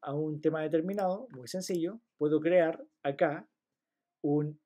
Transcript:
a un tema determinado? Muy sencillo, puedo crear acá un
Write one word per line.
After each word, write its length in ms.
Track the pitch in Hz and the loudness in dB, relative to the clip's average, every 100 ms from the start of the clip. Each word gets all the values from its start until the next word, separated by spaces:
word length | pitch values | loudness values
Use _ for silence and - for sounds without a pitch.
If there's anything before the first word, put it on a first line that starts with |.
a 120 | 147 | -8
un 280 | 147 156 151 | -4 -4 0
tema 200 | 160 156 | 0 0
determinado? 680 | 156 165 175 202 185 196 254 | 0 0 0 -2 -2 -2 -8
Muy 160 | 131 120 | -16 -10
sencillo, 540 | 185 185 175 165 226 _ - | -8 -4 -4 -4 -6 _ -2
puedo 240 | 151 151 | 2 2
crear 420 | 160 180 165 165 - _ | 4 4 4 0 -10 _
acá 460 | 143 143 160 160 - _ _ _ _ _ _ _ | -4 0 0 0 -10 _ _ _ _ _ _ _
un 380 | 147 147 151 151 | 0 0 0 -6